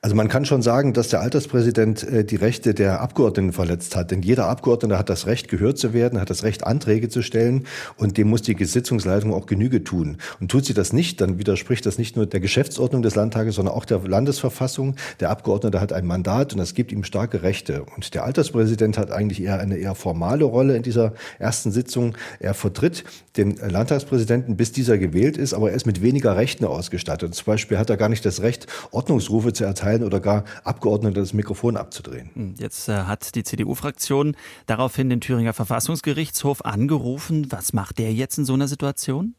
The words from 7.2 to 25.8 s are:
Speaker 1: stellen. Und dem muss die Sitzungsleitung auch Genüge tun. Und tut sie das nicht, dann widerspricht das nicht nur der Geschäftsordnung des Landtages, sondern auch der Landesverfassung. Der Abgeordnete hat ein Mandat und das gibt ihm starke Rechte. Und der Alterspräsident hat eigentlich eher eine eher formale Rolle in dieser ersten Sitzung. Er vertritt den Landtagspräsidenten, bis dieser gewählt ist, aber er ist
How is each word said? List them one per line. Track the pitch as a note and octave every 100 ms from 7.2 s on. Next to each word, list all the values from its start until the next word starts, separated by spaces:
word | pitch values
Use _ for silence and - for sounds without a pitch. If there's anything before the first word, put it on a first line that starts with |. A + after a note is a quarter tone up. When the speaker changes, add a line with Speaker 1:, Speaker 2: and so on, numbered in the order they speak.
Speaker 1:
stellen. | A2+ A2+ A#2 C3 C3+ - - -
Und | G#2+ G2
dem | G#2
muss | A2+
die | G#2+ G2+
Sitzungsleitung | - B2 B2 A#2 F#2+ G2 G#2+
auch | G2 -
Genüge | G2 A#2 B2
tun. | F2 F2+ D2+ D2 - -
Und | F2+
tut | C3 C3+
sie |
das | G#2 F#2+
nicht, | A#2+ E3+ -
dann | F#2+ F2+
widerspricht | - F#2+ - B2 A2
das | F#2+
nicht | A2+ -
nur | G#2+
der | G2
Geschäftsordnung | G2 - - - B2 C3+
des | A2+
Landtages, | G#2 G#2+ A2+ A2 G2+
sondern | F#2+ -
auch | -
der | G#2
Landesverfassung. | F#2+ F#2+ C#3 C3+ C3+ - C3 - C3+ C3+ - -
Der | E2+
Abgeordnete | - - G2+ A2 G2
hat | F#2+
ein | - F2
Mandat | F2 F2+ G#2+ C3+
und | G2
das | F2
gibt | - A#2+
ihm | G#2
starke | G2 G2 A2+ G2
Rechte. | F2 F#2+ - C#2+ C#2 -
Und | F#2+ -
der |
Alterspräsident | A#2+ C#3 D3+ A#2+ A2 A2+ A2 G#2
hat | G2
eigentlich | - G#2 F#2+
eher | F#2 F#2+
eine | G2 F#2+
eher | F#2+
formale | F#2+ F#2 E2 F2 C3+ D3
Rolle | A#2 C3+ B2+
in |
dieser | A#2+ A#2 A2+ A2 - -
ersten | G#2 A2+ A2+
Sitzung. | G#2 B2+ - A#2+ G2 - -
Er | F#2+ G2
vertritt | C3+ - E3 E3+ - - _ -
den | G2+ G2
Landtagspräsidenten, | G#2 F2+ A#2+ C#3+ C#3 B2+ A2 A#2 B2 G2
bis | A2+
dieser | - A#2+ G#2+
gewählt | F#2 E2 B2 -
ist, | C#3
aber | G#2+ G#2+
er |
ist | A2